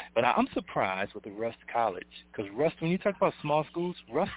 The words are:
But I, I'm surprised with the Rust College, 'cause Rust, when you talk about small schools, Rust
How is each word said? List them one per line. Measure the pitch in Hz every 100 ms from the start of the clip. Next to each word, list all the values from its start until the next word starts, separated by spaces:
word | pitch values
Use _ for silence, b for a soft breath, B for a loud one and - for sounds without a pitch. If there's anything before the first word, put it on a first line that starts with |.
| B
But | 113
I, | 123
I'm | 165 262
surprised | - 185 156 104 95 101
with | 104
the | 113
Rust | 101 117 - -
College, | 120 113 90 - - -
'cause | - 98
Rust, | 107 160 -
when | 165
you | 185
talk | 208 196
about | 180 -
small | 151 151 147
schools, | 170 175 170 -
Rust | 143 196